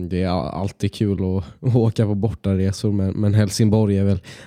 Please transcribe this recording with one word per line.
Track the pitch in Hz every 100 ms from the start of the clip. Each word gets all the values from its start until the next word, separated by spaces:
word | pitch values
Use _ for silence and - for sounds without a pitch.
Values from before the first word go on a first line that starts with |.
| 87
det | 90
är | 92
a-, | 90 -
alltid | - 98 - 104
kul | - 104 92 95 92
att, | - -
<laughs> | 131
att | 117
åka | 113 - 107
på | 101
bortaresor, | 104 - 98 95 95 98 107
men, | 101 95
men | - 104
Helsingborg | 104 104 - 110 110 107 98
är |
väl | 98 95 - -